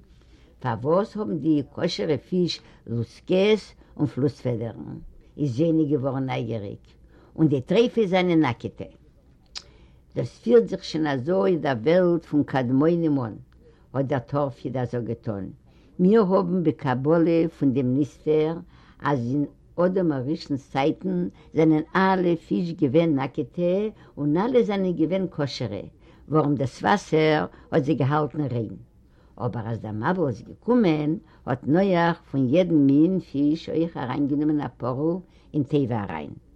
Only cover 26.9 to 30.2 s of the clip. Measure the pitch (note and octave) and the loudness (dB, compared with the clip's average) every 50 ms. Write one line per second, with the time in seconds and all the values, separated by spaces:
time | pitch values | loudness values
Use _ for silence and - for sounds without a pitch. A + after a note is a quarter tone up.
26.9 | G#3 G3 - - - D#3+ D#3 D#3 D3+ D3 - - - - - - - E3 C3+ C#3 | 0 0 0 0 0 2 4 4 2 0 -2 -4 -10 -16 -10 -2 -2 -2 0 0
27.9 | D#3+ A#2+ C#3 C3 D3+ D3+ D3+ C#3 - D#3 D3 C3 B2 A#2 A2 G2 F#2+ - - _ | 0 0 0 0 0 0 -2 -2 -4 -6 -4 -4 -4 -4 -6 -6 -10 -16 -20 _
28.9 | _ _ _ _ _ _ _ - - - - A2 F#2 A#2+ G2+ A2+ A#2 G2+ - G#2+ | _ _ _ _ _ _ _ -20 -12 -8 -8 -6 -6 -6 -6 -6 -8 -8 -8 -8
29.9 | G#2 G#2 A2+ D#3 F#3 F#3+ | -8 -4 -2 -2 -2 0